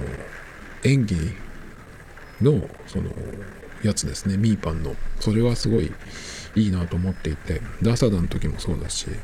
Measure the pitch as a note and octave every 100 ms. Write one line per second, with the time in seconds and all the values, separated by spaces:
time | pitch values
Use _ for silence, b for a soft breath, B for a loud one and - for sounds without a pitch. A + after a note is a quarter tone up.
0 | C#2 - - - - - - - A#2+ C#3
1 | G#2+ E2+ E2+ F#2+ - - - - - -
2 | - - - - B2 C3 - - - F#2+
3 | - - A2+ G2+ G2 - - - G#2+ G2+
4 | - - G2 G2 A2+ G2+ - D#2 D#2 -
5 | - - A2 G#2+ A#2+ A#2 - A2 D#2 -
6 | B B B B B G#2+ G#2 F2+ F2 F2
7 | F#2 - - D2 - E2 - - G#2+ A#2+
8 | B2 F#2+ E2 F2+ D2+ D#2 - D#2+ D#2 -
9 | - G#2+